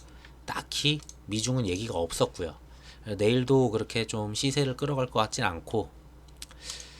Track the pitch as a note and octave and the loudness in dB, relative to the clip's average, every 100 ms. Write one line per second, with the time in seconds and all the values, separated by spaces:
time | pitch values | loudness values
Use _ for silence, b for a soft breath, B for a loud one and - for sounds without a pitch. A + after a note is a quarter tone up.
0 | B B B B - - - - D3 D3+ | B B B B -10 -8 -6 0 2 2
1 | - - - G#2+ A2+ C3 G#2+ F2+ A2+ F#2 | -2 -16 -6 -2 0 2 2 0 -2 -2
2 | E2+ - - - E2+ C#2+ - B B B | -2 0 0 0 -6 -8 -16 B B B
3 | - G2+ G#2 B2+ B2+ C3+ B2 G#2+ G#2+ A#2 | -8 2 4 4 6 6 6 2 -2 -2
4 | A2 A2 G#2 G#2 C#3 C#3 C3+ B2+ C#3 C3 | -2 -2 -2 0 0 2 0 0 -2 0
5 | B2+ A#2+ G#2+ - G#2+ E2+ - A2 - - | 0 2 0 2 -2 -2 -2 -2 -2 -8
6 | - - - - - - B B B B | -20 -20 -20 -18 -18 -14 B B B B